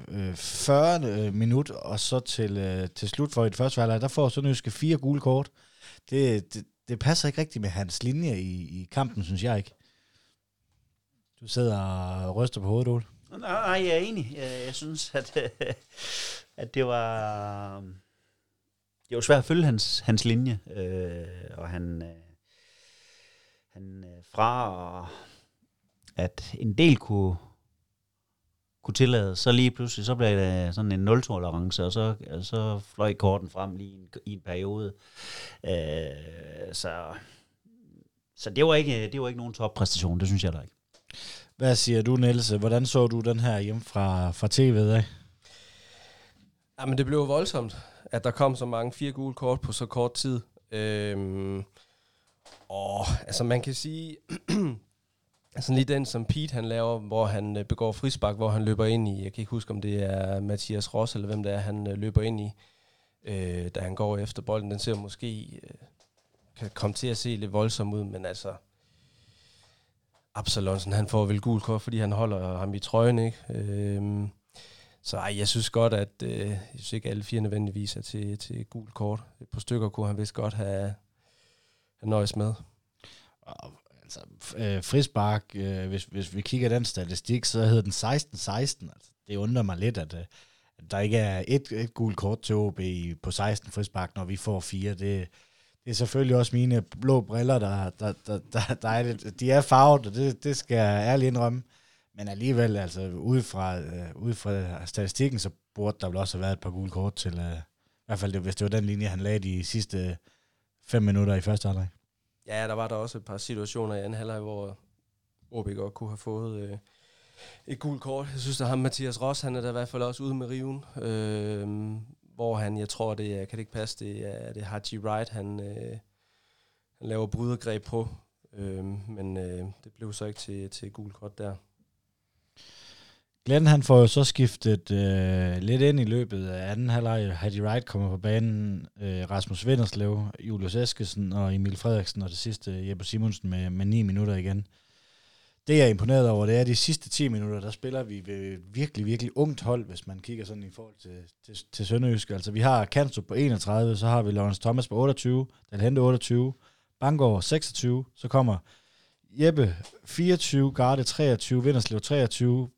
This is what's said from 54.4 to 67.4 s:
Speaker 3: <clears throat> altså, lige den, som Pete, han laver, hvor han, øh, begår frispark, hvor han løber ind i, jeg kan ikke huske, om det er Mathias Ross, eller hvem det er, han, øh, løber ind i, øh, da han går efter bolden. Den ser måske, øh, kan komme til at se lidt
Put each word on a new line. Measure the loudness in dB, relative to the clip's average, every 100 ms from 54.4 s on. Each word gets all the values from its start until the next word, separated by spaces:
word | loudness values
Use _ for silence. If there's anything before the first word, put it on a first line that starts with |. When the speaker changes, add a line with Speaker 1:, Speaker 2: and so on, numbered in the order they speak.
| -2
Speaker 3:
<clears throat> | 0 0 -4 _ _ _ _ _ _ _ -8
altså, | 2
lige | 2 4
den, | 0 -2
som | -2 -2
Pete, | -2 -4
han | -4 -2
laver, | 0 0 -2
hvor | 0 2 2
han, | 2 -2 -4
øh, | -2
begår | 0 0
frispark, | 0 -4 0 -2 0
hvor | 0
han | 2 2
løber | 2 2
ind | 2 0
i, | -2
jeg | -6
kan | -8
ikke | -6
huske, | -6 -6
om | -6
det | -2 -2
er | 0 0 -2 -2
Mathias | -2 -4 -2 -4 -2
Ross, | 0 0 -2
eller | -4
hvem | -4
det | -2
er, | -2
han, | -4 -4 -4
øh, | -4
løber | 0 0
ind | 0 -2
i, | -6 -10 _ _ _ _ _ _
øh, | -8 -4 -4 -4 -4 -6
da |
han | -6 -2
går | -2 -2
efter | -4 -6
bolden. | -2 -2 -2
Den | -4
ser | -2 -4
måske, | -6 -10 -10 -10 -12 -18
øh, | -18 -20 -20 _ _ _ _ _ _ -12
kan | -12
komme | -4 -4
til | -2 -4
at | -2
se | -4
lidt | -4